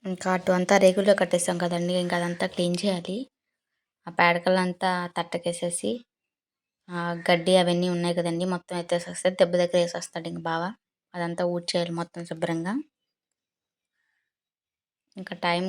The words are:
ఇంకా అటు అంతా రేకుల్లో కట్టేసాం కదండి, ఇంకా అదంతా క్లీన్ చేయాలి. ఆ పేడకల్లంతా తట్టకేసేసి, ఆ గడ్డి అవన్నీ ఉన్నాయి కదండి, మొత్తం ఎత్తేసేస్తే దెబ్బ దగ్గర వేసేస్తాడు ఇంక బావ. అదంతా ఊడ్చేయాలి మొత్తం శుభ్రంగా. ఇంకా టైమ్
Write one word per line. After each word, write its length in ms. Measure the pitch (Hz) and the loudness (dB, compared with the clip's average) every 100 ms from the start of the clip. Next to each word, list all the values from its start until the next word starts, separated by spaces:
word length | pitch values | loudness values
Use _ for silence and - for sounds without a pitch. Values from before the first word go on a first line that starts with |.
| 202 | -8
ఇంకా 240 | 180 190 | -6 -2
అటు 200 | 185 180 | 0 2
అంతా 240 | 180 180 202 | 2 4 6
రేకుల్లో 360 | 190 185 196 196 | 8 6 4 4
కట్టేసాం 420 | 180 175 175 175 | 4 0 0 0
కదండి, 360 | 175 175 175 180 | 0 -2 0 0
ఇంకా 200 | 175 175 | 0 -2
అదంతా 280 | 175 175 190 | -2 -2 -4
క్లీన్ 300 | - 175 175 | -2 -2 0
చేయాలి. 400 | 208 180 175 196 269 _ _ _ _ _ _ _ - | 0 -2 -4 -8 -8 _ _ _ _ _ _ _ -12
ఆ 40 | |
పేడకల్లంతా 800 | 170 175 170 175 185 180 175 190 180 175 | 2 4 4 2 2 2 0 -2 -2 -4
తట్టకేసేసి, 800 | 175 170 175 175 175 175 170 208 240 - _ _ _ _ _ _ _ - | -6 -4 -4 -4 -4 -4 -4 -4 -6 -10 _ _ _ _ _ _ _ -12
ఆ 120 | 175 175 170 | -6 -4 -4
గడ్డి 320 | 170 175 170 185 | 2 2 4 4
అవన్నీ 300 | 175 175 180 | 4 2 0
ఉన్నాయి 260 | 175 175 175 | 0 0 0
కదండి, 300 | 170 170 185 | -2 -2 -2
మొత్తం 300 | 180 - 175 | -4 -4 -8
ఎత్తేసేస్తే 520 | 175 175 170 175 185 | -2 -2 -4 -2 -2
దెబ్బ 220 | 185 180 180 | 2 2 4
దగ్గర 220 | 175 180 | 2 2
వేసేస్తాడు 500 | 175 175 175 175 165 | 0 -4 -10 -10 -10
ఇంక 120 | 170 | -8
బావ. 220 | 165 165 175 233 _ _ _ | -4 -4 -4 -8 _ _ _
అదంతా 300 | 180 170 170 180 | -6 -6 -2 -2
ఊడ్చేయాలి 480 | 175 175 180 170 | -2 -2 -2 -2
మొత్తం 280 | 165 170 175 170 | -4 -6 -8 -10
శుభ్రంగా. 480 | 160 165 165 170 240 311 _ _ _ _ _ _ _ _ _ _ _ _ _ _ _ _ _ _ _ _ _ _ - | -6 -4 -2 -2 -4 -8 _ _ _ _ _ _ _ _ _ _ _ _ _ _ _ _ _ _ _ _ _ _ -18
ఇంకా 160 | 185 180 | -14 -4
టైమ్ 320 | 180 175 | 0 0